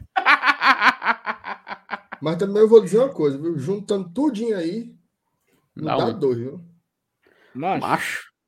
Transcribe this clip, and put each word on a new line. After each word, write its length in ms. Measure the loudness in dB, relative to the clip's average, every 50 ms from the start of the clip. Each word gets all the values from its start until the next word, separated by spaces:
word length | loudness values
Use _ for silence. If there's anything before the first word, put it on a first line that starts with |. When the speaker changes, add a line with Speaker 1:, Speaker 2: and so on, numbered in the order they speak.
| -16 -6 _
Speaker 1:
<laughs> 560 | -2 2 2 2 2 4 0 0 2 2 2 2 4 4 2 2 2 -2 -4 -4 -2 -4 -10 -10 -10 -10 -14 -14 -14 _ -18 -18 -18 _ _ -12 -12 -12 _ -16 -8
Speaker 2:
Mas 160 | -6 -6 -4
também 260 | -2 -4 -2 4 4 6
eu 60 | 8
vou 120 | 8 8
dizer 180 | 8 8 2 2
uma 140 | 2 2 0
coisa, 240 | 0 0 0 0
viu? 220 | -2 -4 -4 -4 -4
Juntando 500 | -4 -4 -4 -6 -4 -4 -4 -4 -4 -6 -4
tudinho 440 | -2 -2 -2 0 -2 -4 -2 -2
aí, 380 | -2 -2 -4 -6 -6 -10 -12 -18 _ _ _ _ _ _ _ _ _ _ _ _ _ _ _ _
não 120 | -10 -6
Speaker 1:
Dá 100 | -4 -2
Speaker 2:
dá 100 | 0 0
Speaker 1:
um. 120 | -2 -2 -2
Speaker 2:
dois, 200 | -2 -2 -2 -2
viu? 220 | -4 -10 -12 -14 -20 -20 _ _ _ _ _ _ _ _ _ _ _ _ _ _ _ _ _
Speaker 3:
Macho, 260 | -8 -4 -4 -4 -2
Speaker 1:
Macho. 520 | -2 -2 -2 -2 -2 -4 -8 -10 -10 -14 _ _ _